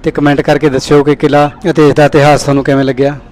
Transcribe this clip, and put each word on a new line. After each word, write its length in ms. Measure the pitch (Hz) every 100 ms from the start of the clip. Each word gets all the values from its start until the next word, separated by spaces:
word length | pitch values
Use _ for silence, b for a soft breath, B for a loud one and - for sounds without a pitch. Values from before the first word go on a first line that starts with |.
ਤੇ 80 | 160
ਕੁਮੈਂਟ 300 | 156 147 143
ਕਰਕੇ 280 | 147 143 151
ਦੱਸਿਓ 340 | 131 - 147
ਕਿ 120 | 139 143
ਕਿਲ੍ਹਾ 340 | 151 147 147 - 165
ਅਤੇ 180 | 160 151
ਇਸ 60 | 139
ਦਾ 100 | 147
ਇਤਿਹਾਸ 380 | 156 143 143
ਤੁਹਾਨੂੰ 200 | - 139
ਕਿਵੇਂ 200 | 131 139
ਲੱਗਿਆ। 340 | 135 127 139 143 -